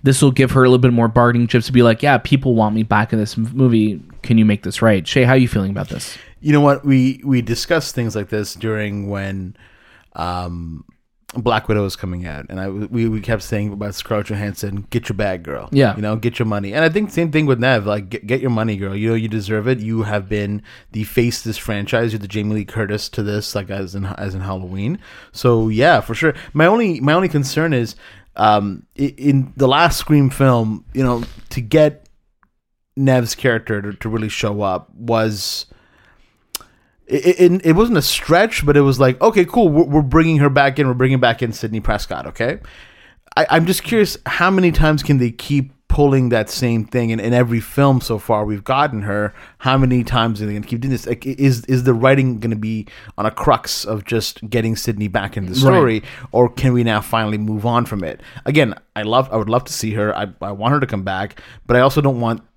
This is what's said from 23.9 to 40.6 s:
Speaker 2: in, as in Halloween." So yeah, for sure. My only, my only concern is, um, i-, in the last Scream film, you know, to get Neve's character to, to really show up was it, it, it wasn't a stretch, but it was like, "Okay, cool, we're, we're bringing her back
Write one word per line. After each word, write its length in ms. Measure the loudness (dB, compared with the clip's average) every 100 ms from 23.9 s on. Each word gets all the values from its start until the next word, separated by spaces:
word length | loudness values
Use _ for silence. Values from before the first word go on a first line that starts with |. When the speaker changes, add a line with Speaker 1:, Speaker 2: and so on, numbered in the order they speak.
Speaker 2:
in, 120 | -8 -8
as 280 | -8 -8
in 60 | -8
Halloween." 580 | -6 -8 -8 -6 -6 -6 -10 -20 -20
So 360 | -2 2 2 2
yeah, 320 | 2 4 2
for 140 | 0
sure. 180 | -2 -2 -2 -6
My 100 | 2
only, 340 | 4 4 2 0
my 120 | 2
only 160 | 2 2
concern 460 | -2 -2 -2 0
is, 200 | 0 -2 -8 -20 -20 _ 0
um, 500 | 4 4 0 -8 _ -6
i-, 160 | -6 -2
in 340 | 2 2 0
the 140 | 0 2
last 300 | 4 2 2
Scream 320 | 2 4 4
film, 560 | 2 2 4 0 -6 -8
you 80 | -2
know, 200 | 0 -2 -6 -14 -12
to 100 | -10
get 480 | 0 4 4 0 _ _ _ _ _ _ _ _ _ -2
Neve's 380 | 2 2 0
character 480 | -4 -2 -2 -4 -6
to, 100 | -6
to 160 | -10 -6
really 220 | -6 -6
show 320 | -4 -4 -2
up 260 | -2 -4 -8
was 720 | -14 -2 0 0 -4 -8 -10 -12 -20 _ _ _ _ _ _ _ -18 -18 _ _ _ _
it, 320 | 0 2 4 4
it, 140 | 4 2
it 60 |
wasn't 260 | 4 4 2
a 40 |
stretch, 600 | 0 -4 2 2 2 0 2
but 100 | 4
it 60 |
was 180 | 4 4
like, 200 | 2 4
"Okay, 240 | 2 4
cool, 240 | 2 4 4
we're, 160 | 4
we're 180 | 4 2
bringing 360 | 4 2 4 4
her 120 | 4
back 280 | 4